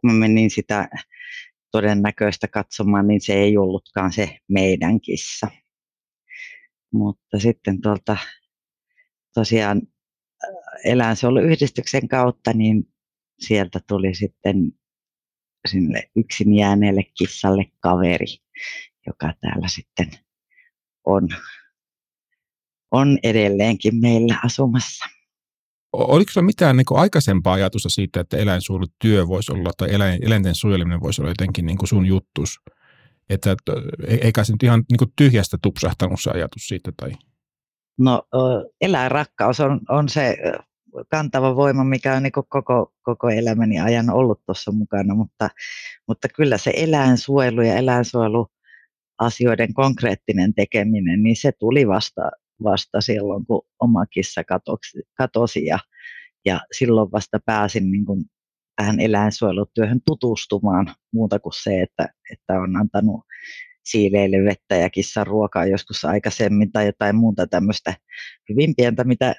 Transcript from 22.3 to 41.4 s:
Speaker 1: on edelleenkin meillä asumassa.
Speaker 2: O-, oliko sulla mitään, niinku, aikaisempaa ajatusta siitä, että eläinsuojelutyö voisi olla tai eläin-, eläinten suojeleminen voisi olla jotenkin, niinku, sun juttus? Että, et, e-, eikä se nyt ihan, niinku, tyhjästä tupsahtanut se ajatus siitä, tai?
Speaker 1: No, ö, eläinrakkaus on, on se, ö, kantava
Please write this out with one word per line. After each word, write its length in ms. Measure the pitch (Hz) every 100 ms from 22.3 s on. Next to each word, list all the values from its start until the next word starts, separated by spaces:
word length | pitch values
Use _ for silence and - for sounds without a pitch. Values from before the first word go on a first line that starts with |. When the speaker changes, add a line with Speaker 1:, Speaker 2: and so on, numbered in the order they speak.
| _ _ _ _ _ -
Speaker 1:
on 280 | 123 139 139
edelleenkin 800 | 113 110 101 98 107 107 110 113
meillä 380 | 120 113 117 113
asumassa. 600 | 120 - 131 123 - - - _ _ _ _ _ _ _ _
Speaker 2:
O-, 220 | - -
oliko 180 | 147 202
sulla 140 | 196 180
mitään, 300 | - 160 127
niinku, 200 | - 90
aikaisempaa 580 | 202 - 120 95 92
ajatusta 340 | 92 95 104 -
siitä, 320 | - 95 95
että 160 | 85 76
eläinsuojelutyö 920 | 104 90 - 95 90 _ 113 104 85
voisi 240 | 92 -
olla 180 | 90 85 -
tai 120 | 92
eläin-, 380 | 101 98 87 113
eläinten 280 | 110 95
suojeleminen 460 | 82 107 95 85 87
voisi 220 | - -
olla 80 | 71
jotenkin, 360 | 101 92 90 82
niinku, 200 | 95 87
sun 200 | 104 92
juttus? 540 | 95 - - 123 - - _ _ _ _ _ -
Että, 200 | 98 101
et, 80 | 95 - 95 - - -
e-, 60 |
eikä 300 | - 113 110
se 80 | 104
nyt 100 | 107
ihan, 220 | 120 113 113
niinku, 160 | 120 - -
tyhjästä 420 | 143 113 90 82
tupsahtanut 580 | 101 - 82 - 92 92
se 80 | -
ajatus 380 | 87 76 - -
siitä, 240 | 95 - -
tai? 140 | 67 - _ _ _ _ _ _ _ -
Speaker 1:
No, 240 | 127 120 -
ö, 40 | 127 127 113 - -
eläinrakkaus 800 | 185 160 127 139 147 - 104 127
on, 200 | 139 139 -
on 200 | 139 143
se, 280 | 156 127 - -
ö, 120 | - - _ _ - -
kantava 460 | 156 147 131